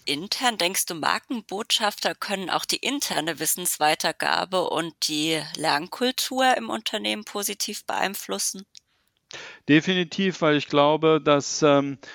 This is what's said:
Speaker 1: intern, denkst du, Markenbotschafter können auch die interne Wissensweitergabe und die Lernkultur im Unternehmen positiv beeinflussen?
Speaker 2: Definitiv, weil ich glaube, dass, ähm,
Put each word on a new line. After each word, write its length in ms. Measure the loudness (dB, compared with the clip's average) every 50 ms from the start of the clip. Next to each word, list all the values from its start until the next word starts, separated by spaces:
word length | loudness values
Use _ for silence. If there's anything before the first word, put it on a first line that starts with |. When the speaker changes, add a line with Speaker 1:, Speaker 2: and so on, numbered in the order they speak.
| -6
Speaker 1:
intern, 540 | -4 -4 -4 -4 -6 -4 0 0 0 2 2
denkst 260 | 0 0 0 0 -2
du, 80 | -2 -4
Markenbotschafter 1200 | -2 0 0 0 0 -2 -6 -8 -8 -8 -6 -8 -6 -4 -2 0 0 0 0 -2 0 -2 -2 -2
können 360 | -4 -6 -4 -4 -4 -2 -2
auch 160 | -2 -2 -2
die 100 | -2 -4
interne 640 | -2 -2 -2 -2 -2 -2 -2 -2 -2 -2 -2 -4 -4
Wissensweitergabe 1300 | -2 -2 -2 -2 -2 -4 -2 2 2 2 2 2 0 -2 -2 -2 0 0 0 0 0 0 0 0 0 0
und 400 | 0 -2 -4 -4 -6 -4 -4 -2
die 340 | 0 0 0 0 0 -2 -4 -6 -8
Lernkultur 1000 | -4 0 0 0 0 -2 -4 -4 -2 -2 -2 0 -2 -4 -2 0 2 4 4 4 2
im 100 | 0 -4
Unternehmen 560 | -6 -6 -4 -4 -4 -4 -2 -2 -4 -4 -6
positiv 640 | -8 -6 -4 -4 -4 -4 -4 -6 -6 -8 -8 -6
beeinflussen? 800 | -4 -2 0 0 -2 -2 -4 -8 -6 -6 -4 -4 -4 -6 -8 -14 _ -20 -20 _ _ _ _ _ _ _ _ _ -20 -18 -16 -16 -18 -20 -4 _ 6
Speaker 2:
Definitiv, 720 | 6 6 6 4 0 0 0 -2 -2 -2 0 0 0 2
weil 140 | 2 4 4
ich 100 | 2 2 2
glaube, 520 | 4 4 6 6 4 4 4 4 4 4
dass, 400 | 4 4 4 4 2 0 -2 2
ähm, 360 | 4 6 6 6 4 2 -4 -8 -12 -18